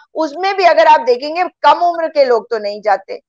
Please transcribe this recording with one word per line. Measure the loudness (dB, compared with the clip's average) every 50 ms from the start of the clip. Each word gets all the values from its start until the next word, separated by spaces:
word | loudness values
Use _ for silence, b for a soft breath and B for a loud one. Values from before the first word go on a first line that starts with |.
| B B _
उसमें | -4 -4 -4 -4 -4 -4 -4 -2
भी | 2 2
अगर | 2 4 4 4
आप | 4 4 4
देखेंगे | 4 0 -2 -2 -2 -6 -4 -4 -4
कम | -4 -4 _ 2 2 2 2
उम्र | 2 -2 -2 -2 -6 -4
के | 0 0 2
लोग | 2 2 0 -2 -4
तो | -6 -6
नहीं | -6 -8 -10 -6 -2
जाते। | -2 -2 -2 -2 -8 -16 -16 -16